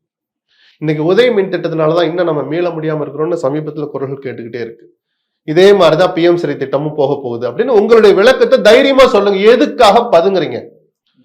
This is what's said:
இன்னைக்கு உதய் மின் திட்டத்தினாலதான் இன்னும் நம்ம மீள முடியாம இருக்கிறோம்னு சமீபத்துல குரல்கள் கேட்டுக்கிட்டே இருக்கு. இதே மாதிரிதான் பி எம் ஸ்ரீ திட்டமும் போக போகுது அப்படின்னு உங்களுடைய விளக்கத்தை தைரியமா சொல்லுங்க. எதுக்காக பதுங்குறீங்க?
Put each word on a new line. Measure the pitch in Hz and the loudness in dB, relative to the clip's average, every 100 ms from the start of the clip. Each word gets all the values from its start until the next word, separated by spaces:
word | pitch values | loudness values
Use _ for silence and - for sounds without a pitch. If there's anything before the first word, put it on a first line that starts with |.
| _ _ _ _ _ _ _ _ | _ _ _ _ _ _ _ _
இன்னைக்கு | 151 151 160 | -4 -2 0
உதய் | 196 247 | 2 2
மின் | 208 190 | 0 -2
திட்டத்தினாலதான் | 175 170 160 156 170 | -6 -6 -2 -2 0
இன்னும் | 175 175 | -2 -2
நம்ம | 170 147 | -4 -4
மீள | 135 165 175 | -4 -6 -6
முடியாம | 160 156 151 | -6 -8 -6
இருக்கிறோம்னு | 143 143 135 - | -8 -6 -6 -4
சமீபத்துல | 131 151 151 151 143 | -4 -6 -8 -10 -12
குரல்கள் | 131 135 135 | -10 -10 -10
கேட்டுக்கிட்டே | 127 113 117 120 | -12 -14 -14 -12
இருக்கு. | 113 - _ _ _ _ _ _ | -12 -14 _ _ _ _ _ _
இதே | - 156 196 | -4 2 4
மாதிரிதான் | 202 160 156 180 | 6 4 2 0
பி | 165 | 0
எம் | 170 170 | 0 0
ஸ்ரீ | 151 135 | -2 -6
திட்டமும் | 135 139 151 | -6 -4 -4
போக | 151 139 139 | -4 -2 -2
போகுது | 123 117 120 | -6 -8 -6
அப்படின்னு | 127 254 | -4 0
உங்களுடைய | 214 214 233 208 180 | 0 4 4 4 4
விளக்கத்தை | 233 254 233 254 | 2 2 2 2
தைரியமா | 202 247 277 269 254 | 4 4 4 4 4
சொல்லுங்க. | 202 202 190 214 | 4 0 2 2
எதுக்காக | 247 294 - 202 240 - 170 | 4 0 2 2 2 2 2
பதுங்குறீங்க? | 196 180 139 113 - _ _ _ _ _ | 2 0 -4 -8 -14 _ _ _ _ _